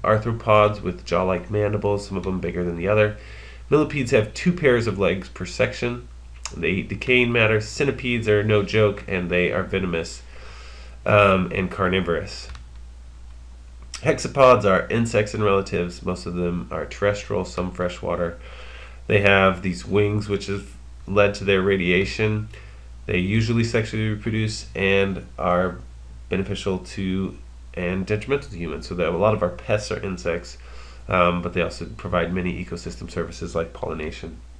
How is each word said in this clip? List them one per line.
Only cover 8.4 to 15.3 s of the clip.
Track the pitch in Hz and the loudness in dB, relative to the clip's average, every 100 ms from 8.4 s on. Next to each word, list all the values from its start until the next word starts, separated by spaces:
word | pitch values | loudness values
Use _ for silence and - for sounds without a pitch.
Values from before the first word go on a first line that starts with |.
no | 104 104 | 4 2
joke, | 95 107 107 101 - | 4 4 4 2 -4
and | 95 87 | -4 0
they | 90 87 | 2 2
are | 92 | 0
venomous, | 90 95 92 82 82 - - - - - - - - - - | -2 -2 0 -2 -4 -10 -16 -16 -16 -16 -16 -16 -16 -6 4
um, | 104 101 95 90 | 6 8 6 4
and | 98 92 | 0 -2
carnivorous. | - 92 92 85 82 92 - - - - - - - - - - - - - - - - - | 0 2 2 2 0 -2 -10 -12 -14 -14 -14 -16 -16 -18 -16 -16 -16 -16 -18 -18 -18 -14 -2
Hexapods | 131 123 117 139 127 123 98 | 0 0 -2 8 10 10 8
are | 92 - | 4 4
insects | 113 117 107 107 | 0 2 2 0